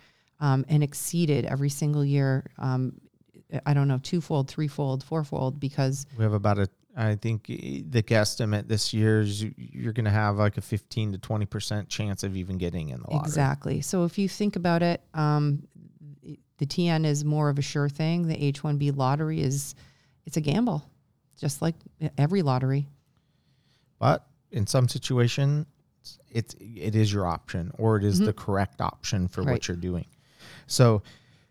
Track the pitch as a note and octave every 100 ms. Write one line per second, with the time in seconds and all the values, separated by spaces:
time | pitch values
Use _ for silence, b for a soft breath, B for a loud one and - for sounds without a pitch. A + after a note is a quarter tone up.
0 | b b b - D3 C3+ C3 D3+ D3 -
1 | - E3+ D#3+ C3+ - C3+ C#3+ C#3+ D3+ D3
2 | C#3+ C#3+ C3+ C3+ - - C3 B2+ B2+ -
3 | _ _ _ - - C#3 - C#3+ C#3 C3
4 | - F3 - D#3 C3+ - D3+ - C#3 C3
5 | - D#3+ D3 D3 C3 C#3 C#3 - C3+ C3+
6 | - A#2 A2+ G#2 G#2 G2+ G2 _ _ D3+
7 | A2 G#2+ A2+ A2 - A#2+ - C#3 D#3+ B2
8 | G#2+ A2 G#2 - A2 G#2 - G#2+ - A2
9 | A2 A2 G#2 G2+ A2 - - C3 A#2 A2+
10 | G#2+ G#2 G#2 G2+ G#2 - - G#2 - -
11 | G#2+ F#2+ - A2 G#2 G#2+ - G#2 G2 -
12 | G#2 G2 G2+ F#2+ F#2 F#2 F2+ F2 D#2 B1+
13 | - D3+ D3+ D3+ C3+ C#3+ D3 D3+ C#3+ F#3
14 | E3+ - G3 - G#3 F#3+ F3 E3+ E3+ E3+
15 | _ D#3+ D3+ D3 D3 C#3+ - - - -
16 | D3 C#3+ - D3 _ - C#3+ - E3+ D#3+
17 | D#3 D3 D3+ D3+ D3 C#3+ C#3 D3+ C#3+ C#3+
18 | D#3+ E3+ E3 - C#3+ C#3 D3+ C#3+ C#3+ C#3
19 | C3 C#3+ D#3 D#3+ C#3+ C#3 C#3 - b b
20 | b b - E3 D3 E3 B3 D3+ - _
21 | _ _ _ - D3+ - D#3+ E3 - -
22 | D3+ - D3 G3 D3 B2+ C3 C3+ C#3+ -
23 | _ _ _ _ _ _ _ _ _ -
24 | B2 D#3 _ _ _ - G2 C3+ B2 B2+
25 | - B2 A#2+ - C#3 D3 D#3 _ _ _
26 | - - _ A2+ - - G2+ A#2 F#2+ G#2+
27 | G#2+ G2+ F2+ D#2+ - F#2 E2+ - A2+ G#2+
28 | G#2 F#2+ G#2+ - - G2 G2 - F2 -
29 | - G2+ F2 - C3+ A#2+ - F2 F2+ F2
30 | - _ B B B B B - A#2+ G#2+
31 | - b b b b